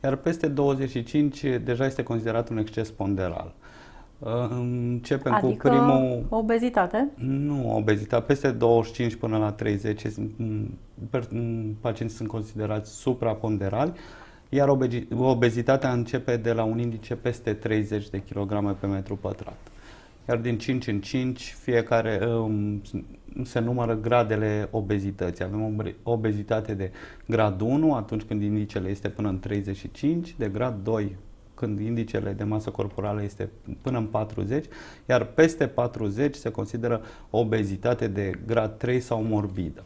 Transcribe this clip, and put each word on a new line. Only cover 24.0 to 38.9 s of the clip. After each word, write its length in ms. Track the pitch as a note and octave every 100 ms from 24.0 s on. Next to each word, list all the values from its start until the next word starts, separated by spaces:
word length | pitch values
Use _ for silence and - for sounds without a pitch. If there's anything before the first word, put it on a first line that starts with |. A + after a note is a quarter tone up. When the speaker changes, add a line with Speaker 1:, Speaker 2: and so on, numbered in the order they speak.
| A2 B2 A2 G#2+ G#2+ G#2+ G#2
Speaker 1:
obezității. 720 | A2 G2 G#2 G2 G2 F2+ F2
Avem 180 | F#2+ G#2
obe-, 300 | A2 G#2+ A2 -
obezitate 720 | - A#2 A2 G#2 G#2+ A2 G#2
de 160 | G2 F#2+ - - - -
grad 340 | A2+ G#2+ F#2+
unu, 340 | A2 C#3 D#3+
atunci 280 | C3+ G#2 A2
când 200 | - G#2+
indicele 460 | G#2 G#2+ G#2 G#2 F#2
este 200 | G2+ G2+
până 200 | - G#2+
în 120 | F#2
treizeci 360 | G2+ G#2 G2+ G2
și 140 | -
cinci, 440 | - C#3+ E3+ E3+ -
de 80 | A2
grad 260 | G2 B2 G#2+
doi, 340 | G2+ A2+ G2+ F#2 - - -
când 260 | - B2+ G#2
indicele 520 | A2 A#2 A2 A2 G2+
de 120 | G2
masă 260 | G#2 G#2+ G#2+
corporală 520 | F#2+ G2+ - G2+ G#2
este 260 | G2+ - G2 - - -
până 160 | - B2+
în 60 | G#2+
patruzeci, 580 | A2 G#2+ A2 G2 C3+ D#3 - - - -
iar 180 | B2
peste 420 | G#2+ - D#3+ E3 C3
patruzeci 680 | - A#2+ G#2+ G#2+ G2+ C#3+
se 160 | C#3 -
consideră 500 | A2 G#2 A#2 A#2 A2+ - - -
obezitate 800 | A2 A2+ A2 G2+ F#2+ A#2 B2 A#2
de 240 | G2 G2 E2+ A2
grad 300 | A2+ A2 G#2+
trei 240 | A#2+